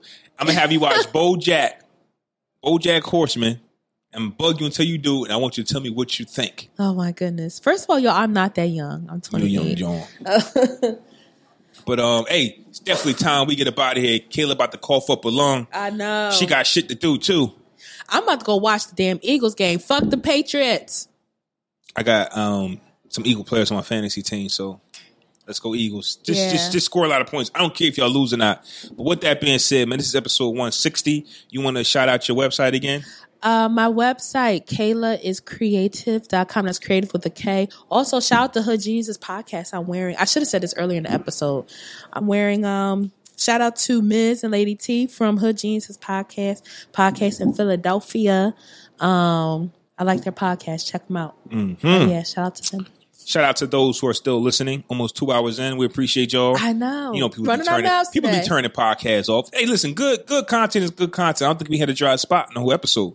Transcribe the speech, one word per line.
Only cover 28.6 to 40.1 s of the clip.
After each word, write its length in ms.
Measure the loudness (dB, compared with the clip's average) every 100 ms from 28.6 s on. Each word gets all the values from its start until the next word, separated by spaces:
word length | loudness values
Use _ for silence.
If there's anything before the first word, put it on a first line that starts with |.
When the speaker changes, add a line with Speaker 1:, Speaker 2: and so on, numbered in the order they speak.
| -6 -18 -18 -6
Speaker 1:
But 60 |
with 180 | -2 0
that 180 | 2 2
being 180 | 2 2
said, 300 | 4 2 2
man, 100 | -2
this 80 | -2
is 80 |
episode 360 | -2 -2 -2 -2
one 200 | -2 -4
sixty. 540 | -2 -2 -2 -2 -2 -2 -18 -14
You 120 | -6
wanna 200 | -2 -2
shout 240 | 0 2 4
out 200 | 2 2
your 80 | 0
website 380 | 0 2 0
again? 280 | 0 -2 -4 -6 -20 -20 -4
Speaker 2:
Uh, 240 | 0 2 2
my 180 | 2 2
website, 760 | 2 2 0 -4 0 2 0 -2
kayla 540 | -2 0 0 0 -2
is 200 | -4 -6
creative 880 | -8 -4 0 2 0 -2 -4 -4 0
dot 200 | 0 0
com. 160 | 0 -2
That's 120 | -4
creative 340 | 0 0 0
with 140 | -2 -4
a 40 |
K. 380 | -6 -2 0 -2 -6 -2
Also, 300 | 0 2 0
shout 200 | 2 2
out 100 | 2
to 80 | 0
Hood 180 | 0 -2
Geniuses 380 | 0 -4 -4 -8
podcast 560 | -10 -10 -8 -10 -8 -8
I'm 120 | -4
wearing. 280 | -4 -2